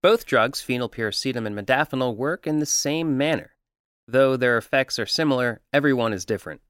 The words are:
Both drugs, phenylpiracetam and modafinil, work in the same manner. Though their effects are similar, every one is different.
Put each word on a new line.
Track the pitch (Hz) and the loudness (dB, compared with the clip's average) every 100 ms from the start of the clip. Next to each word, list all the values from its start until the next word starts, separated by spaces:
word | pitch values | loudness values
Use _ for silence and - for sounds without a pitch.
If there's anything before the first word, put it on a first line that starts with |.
Both | 180 220 - | 4 2 2
drugs, | 127 117 - | 2 2 -2
phenylpiracetam | - 123 120 - 110 101 135 123 110 | -6 -4 -4 -4 -4 -4 -4 -4 -6
and | 104 | -6
modafinil, | 101 131 156 131 127 110 | 0 0 0 -2 -4 -2
work | 135 175 | -4 -4
in | - 156 | -4 -2
the | 151 | -2
same | - 143 156 165 131 | -2 -2 -2 0 0
manner. | 147 139 - _ _ _ _ _ - | 0 -2 -6 _ _ _ _ _ 0
Though | 123 135 131 | 4 4 4
their | 123 117 | 2 2
effects | - 135 131 - | 2 -2 0 -4
are | 107 | -4
similar, | - 156 131 123 110 _ | 0 0 2 0 -4 _
every | 143 143 | 0 2
one | 131 113 | 2 2
is | 101 | -2
different. | - 107 - 71 _ | -4 -6 -6 -16 _